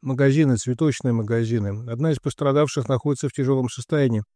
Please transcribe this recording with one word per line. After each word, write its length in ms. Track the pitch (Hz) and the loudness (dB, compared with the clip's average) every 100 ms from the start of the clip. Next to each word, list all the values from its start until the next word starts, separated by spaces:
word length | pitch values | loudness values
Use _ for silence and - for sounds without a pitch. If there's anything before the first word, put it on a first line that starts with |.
магазины, 560 | 135 131 139 139 151 120 | -6 2 2 4 4 2
цветочные 560 | - 120 160 135 131 | 0 0 0 0 0
магазины. 760 | 117 104 117 113 117 101 101 120 | -2 0 0 0 0 -2 -6 -8
Одна 220 | 117 160 | -4 -2
из 60 | 143 | -2
пострадавших 720 | - - 143 139 151 - 120 | -4 -2 0 2 2 0 -2
находится 400 | 131 147 139 143 | -2 -2 -2 -4
в 20 | |
тяжёлом 380 | - 131 135 127 | -4 0 0 0
состоянии. 540 | - - 156 139 110 104 | -6 -4 0 2 0 -4